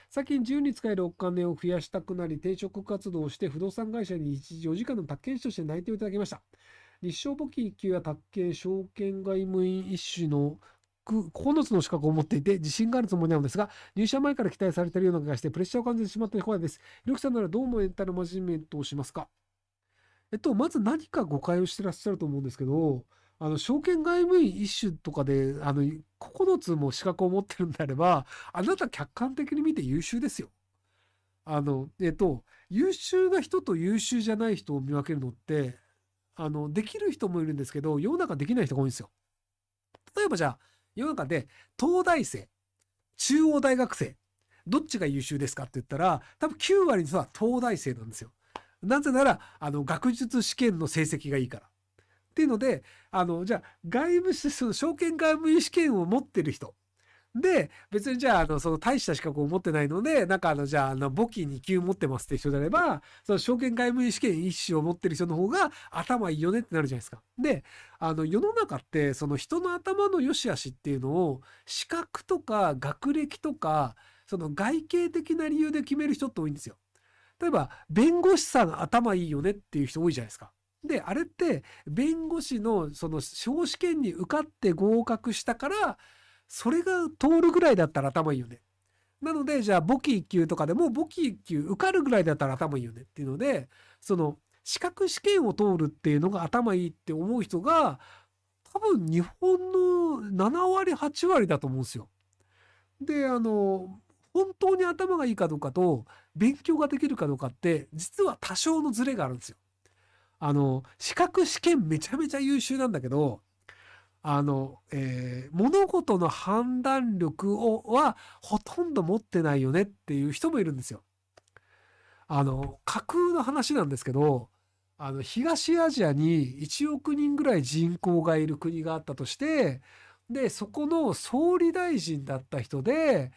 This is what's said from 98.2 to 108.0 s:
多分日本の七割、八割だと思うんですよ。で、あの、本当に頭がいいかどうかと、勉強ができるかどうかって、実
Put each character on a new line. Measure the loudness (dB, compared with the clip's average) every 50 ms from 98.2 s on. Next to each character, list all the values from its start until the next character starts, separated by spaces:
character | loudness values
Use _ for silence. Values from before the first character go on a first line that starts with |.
| _ _ _ _ _ _ _ _ _ -8 -6
多 | -2
分 | 2 2 2 2 2
日 | 2 0 0 0 -2 -4 0
本 | 2 4 4 4 2 0 2
の | 2 4 4 4 4 2 0 0 -2 -4 -4
七 | 0 2 2 2 2 2 2 2
割、 | 2 2 2 2 0
八 | 0 -2 -4 -4 0 2
割 | 4 4 4 4 2
だ | 0 0
と | -2
思 | -2 -4
う | -4
ん | -4
で | -6
す | -8 -12
よ。 | -12 -16 _ _ _ _ _ _ _ _ _ _ _ _ _ _ _ _ _ -10
で、 | -6 -4 -2 0 0
あ | 0 0 0
の、 | 0 2 2 2 2 2 0 -2 -4 -8 -14 -18 _ _ _ _ _ _ 0
本 | 0 0 0 0
当 | 0 2 4 4
に | 4 2
頭 | 0 0 -2 0 0 0
が | 0 0
い | 0 0
い |
か | 0 0 0
ど | -2
う | -2
か | -4 -4 0
と、 | 2 4 4 2 0 -2 -8 -20 -20 _ _ -2
勉 | 2 4 4 2
強 | 2 0 0 2 2
が | 2
で | 0 0 0
き | 0 0
る | -2
か | 0 -2
ど | -2 -2
う |
か | -2 -4 -8
っ | -6
て、 | _ 0 0 0 0 -2 -6 -10
実 | -10